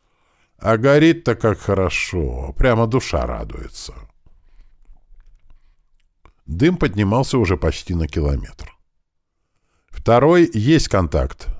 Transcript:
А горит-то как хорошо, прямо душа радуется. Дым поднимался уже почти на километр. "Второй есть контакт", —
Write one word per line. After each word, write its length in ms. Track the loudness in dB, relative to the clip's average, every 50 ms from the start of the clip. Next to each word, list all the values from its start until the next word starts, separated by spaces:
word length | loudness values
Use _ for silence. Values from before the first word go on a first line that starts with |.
| _ _ _ _ _ _ _ _ _ _ _
А 200 | -6 -2 0 0
горит-то 580 | 2 4 4 4 6 6 4 4 2 0 -4 -2
как 240 | 0 0 0 0 -2
хорошо, 920 | -2 -2 -2 0 0 -2 -2 -4 -6 -6 -4 -4 -4 -4 -6 -8 -10 -6 -2
прямо 280 | 0 2 2 2 2 0
душа 400 | 0 0 -2 -2 -2 -4 -4 -4
радуется. 680 | -4 -8 -8 -10 -12 -12 -14 -14 -14 -16 -16 -18 -18 -18 -18 -20 -20 _ _ _ -20 -20 _ _ _ _ -20 -20 -20 _ _ _ -20 -20 -20 _ _ -20 -20 -20 -20 -20 _ _ -20 -20 -20 _ _ _ _ _ _ _ _ _ _ _ _ _ -20 _ _ _
Дым 320 | -10 -4 0 2 2 2
поднимался 600 | 0 -2 -2 0 0 0 0 2 0 0 0 0
уже 200 | 0 0 0 0
почти 380 | 0 -2 -2 -4 -4 -6 -6 -4
на 120 | -4 -4
километр. 720 | -4 -4 -2 -2 -2 -2 -4 -6 -10 -16 -18 -20 -20 -20 _ _ _ _ _ _ _ _ _ _ _ _ _ _ _ _ _ _ _ _ _ _ -18
"Второй 600 | -16 -4 0 2 4 4 6 6 6 4 4 2 2
есть 340 | 0 2 2 2 2 2
контакт", — 600 | 2 0 0 0 0 0 -2 -2 -2 -6 -10 -8 -8 -8 -8